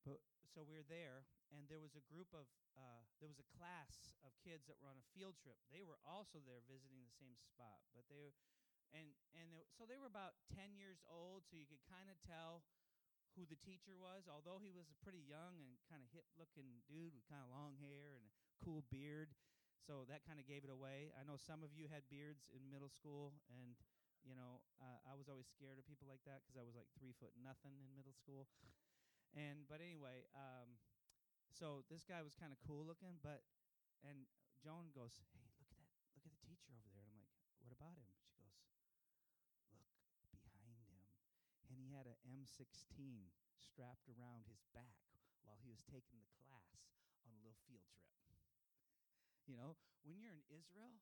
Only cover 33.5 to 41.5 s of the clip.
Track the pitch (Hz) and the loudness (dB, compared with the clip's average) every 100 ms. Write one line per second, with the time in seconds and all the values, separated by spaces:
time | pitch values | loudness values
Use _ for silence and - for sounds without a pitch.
33.5 | - - - - - 143 143 131 - - | -20 -20 -20 -20 -8 -4 -2 -4 -10 -20
34.5 | 131 143 165 165 139 120 - - - - | -4 0 2 2 2 2 0 -8 -10 -12
35.5 | - - - - - - 143 160 151 - | -14 -14 -12 -14 -18 -18 -10 -10 -6 -6
36.5 | 175 - 120 107 98 104 107 101 - - | -6 -6 -6 -6 -6 -6 -6 -10 -16 -20
37.5 | - 120 123 156 170 107 95 - - 104 | -8 -6 -2 -2 -2 -6 -12 -18 -14 -14
38.5 | - - - - - - - - - - | -14 -16 -20 -20 -20 -20 -20 -20 -20 -20
39.5 | - - - - - - - - - - | -20 -14 -12 -12 -16 -20 -20 -10 -10 -8
40.5 | 98 113 117 107 92 98 - - - - | -10 -8 -8 -8 -10 -12 -16 -20 -20 -20